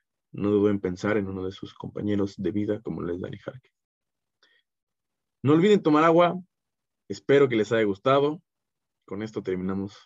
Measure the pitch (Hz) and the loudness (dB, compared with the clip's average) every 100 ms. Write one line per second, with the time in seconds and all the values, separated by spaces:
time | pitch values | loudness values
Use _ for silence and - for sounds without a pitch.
0 | _ _ _ - 101 104 104 101 92 90 | _ _ _ -6 0 2 2 0 -4 -4
1 | 104 107 95 95 92 95 95 - - - | -2 -2 -2 -6 -10 -10 -16 -16 -14 -8
2 | 104 101 98 - 95 104 104 104 - 82 | -4 -2 -4 -4 -4 -4 -4 -6 -6 -8
3 | 85 87 98 101 - 131 _ _ _ _ | -8 -8 -8 -12 -14 -16 _ _ _ _
4 | _ _ _ _ _ _ _ _ _ _ | _ _ _ _ _ _ _ _ _ _
5 | _ _ _ _ 131 160 202 202 160 151 | _ _ _ _ 2 4 6 4 4 4
6 | 165 165 175 180 - _ _ _ _ _ | 4 4 4 0 -10 _ _ _ _ _
7 | _ 98 - 139 135 113 101 113 107 95 | _ -12 2 4 4 2 0 2 0 0
8 | 135 139 143 156 _ _ _ _ _ _ | 0 2 2 -4 _ _ _ _ _ _
9 | _ 98 110 107 98 92 92 95 98 - | _ -10 -8 -8 -6 -4 -4 -6 -8 -12